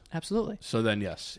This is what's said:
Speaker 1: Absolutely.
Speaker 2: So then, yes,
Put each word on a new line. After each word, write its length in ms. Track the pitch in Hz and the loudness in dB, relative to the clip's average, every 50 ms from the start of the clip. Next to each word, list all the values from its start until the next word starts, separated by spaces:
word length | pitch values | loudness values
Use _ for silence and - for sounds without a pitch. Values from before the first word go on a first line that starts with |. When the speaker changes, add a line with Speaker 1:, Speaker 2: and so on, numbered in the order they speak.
| - - - | -10 -8 -6
Speaker 1:
Absolutely. 440 | 165 - - 196 226 214 - 208 - | -6 -2 0 0 0 0 0 -4 -8
Speaker 2:
So 200 | - - - 113 | -4 0 2 4
then, 200 | 113 110 104 104 | 4 4 4 2
yes, 360 | 101 90 78 - - - - | 0 -2 -4 -6 -8 -10 -12